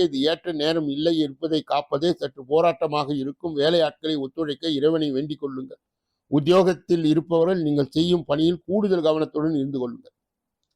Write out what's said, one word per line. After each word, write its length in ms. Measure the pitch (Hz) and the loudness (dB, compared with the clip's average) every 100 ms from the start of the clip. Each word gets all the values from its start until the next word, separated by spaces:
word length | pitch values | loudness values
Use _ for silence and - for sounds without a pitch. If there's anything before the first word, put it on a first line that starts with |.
இது 140 | 180 139 | -2 0
ஏற்ற 300 | 147 165 180 | 0 -2 -4
நேரம் 360 | 156 151 165 147 | -2 0 0 -2
இல்லை. 240 | 139 160 165 | -2 0 0
இருப்பதை 420 | 151 135 160 156 | -2 -2 -2 -2
காப்பதே 460 | - 139 - 143 165 | -2 -4 -2 -2 -2
சற்று 300 | 170 143 143 | -2 -6 -10
போராட்டமாக 680 | 127 151 170 165 160 147 139 147 | -2 2 2 0 -2 -2 -2 -4
இருக்கும். 380 | 135 139 170 151 | -6 -6 -8 0
வேலையாட்களை 600 | 143 170 156 - 156 156 | 2 2 0 -2 -4 -4
ஒத்துழைக்க 500 | 135 - 156 139 165 | -4 -6 -6 -4 -4
இறைவனை 400 | 143 147 160 151 | 0 2 2 -2
வேண்டிக் 300 | 131 147 147 | -2 -4 -6
கொள்ளுங்கள். 380 | 143 131 131 - _ _ _ _ - | -8 -8 -12 -16 _ _ _ _ -2
உத்தியோகத்தில் 760 | 143 147 180 185 180 - 170 156 | 0 4 4 4 0 0 0 2
இருப்பவர்கள் 540 | 156 156 165 165 185 | 2 2 2 2 2
நீங்கள் 320 | 156 147 135 | 0 0 0
செய்யும் 300 | 156 175 175 147 | 0 2 0 0
பணியில் 340 | 147 160 175 | 0 2 0
கூடுதல் 440 | - 196 208 185 156 | -2 0 2 2 2
கவனத்துடன் 500 | 156 151 151 156 156 | 0 0 -2 -2 -2
இருந்து 240 | 135 135 | -2 -4
கொள்ளுங்கள். 360 | 123 117 - _ _ _ _ _ _ | -6 -8 -18 _ _ _ _ _ _